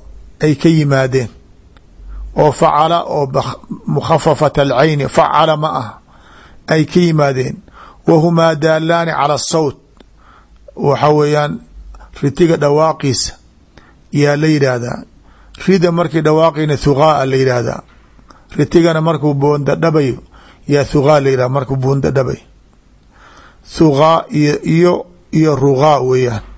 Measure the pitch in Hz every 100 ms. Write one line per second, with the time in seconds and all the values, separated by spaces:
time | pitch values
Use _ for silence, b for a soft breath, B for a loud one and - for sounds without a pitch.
0 | - - - - 151 147 165 160 143 135
1 | 131 131 113 - - - - - - -
2 | b b b - 151 - 160 151 160 170
3 | - 156 135 139 120 - - 202 - 147
4 | - 160 165 143 147 - 139 123 156 147
5 | 135 - 151 147 160 151 156 - 110 -
6 | _ b b b b b - 160 143 180
7 | 170 156 143 131 131 - - B B B
8 | - 160 170 165 165 156 156 160 160 170
9 | 165 139 147 139 - 160 147 - _ _
10 | - b b b b b - - 147 139
11 | 151 151 147 147 147 - - - - b
12 | b - 143 - 165 160 147 151 160 156
13 | 139 117 - - _ _ _ b b b
14 | b 143 143 147 156 151 135 123 120 -
15 | - _ b b b - - 190 175 165
16 | 160 160 156 156 165 147 151 139 147 135
17 | 156 143 135 131 131 123 117 - - b
18 | b b b b b - 143 175 165 160
19 | 160 151 147 143 147 147 139 160 165 156
20 | 135 - - b b b - 143 127 151
21 | 139 147 135 131 123 139 131 135 131 139
22 | 151 135 127 - - _ _ _ _ _
23 | _ b b b b b - - 160 139
24 | 160 165 - 147 147 - 160 165 175 175
25 | - - - 156 156 135 139 131 151 139
26 | 127 127 123 107 -